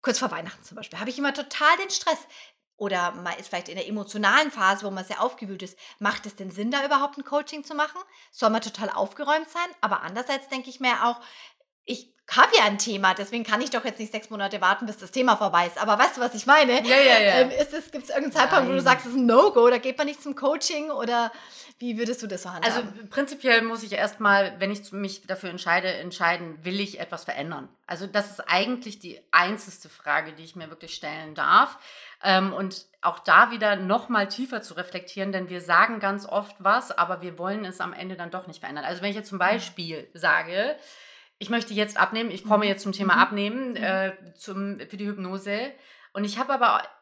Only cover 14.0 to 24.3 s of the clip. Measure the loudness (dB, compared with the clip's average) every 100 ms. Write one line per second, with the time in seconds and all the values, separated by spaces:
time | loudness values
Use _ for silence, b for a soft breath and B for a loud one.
14 | -8 -10 -10 -6 -4 0 2 2 -2 -10
15 | -8 0 4 4 4 2 2 0 0 4
16 | 4 4 -4 -2 6 6 8 4 6 6
17 | 8 8 8 6 4 4 -2 -2 -8 -12
18 | -6 -4 -2 2 4 4 4 2 4 2
19 | 2 0 6 8 8 8 6 6 0 -2
20 | -4 -4 -10 -4 -2 0 -2 -4 -6 -6
21 | -2 0 -2 B B B B _ -8 -4
22 | -4 -4 -6 -10 -10 -2 -2 0 -6 -12
23 | -8 -4 -4 -2 4 4 2 -6 -6 -2
24 | -4 0 4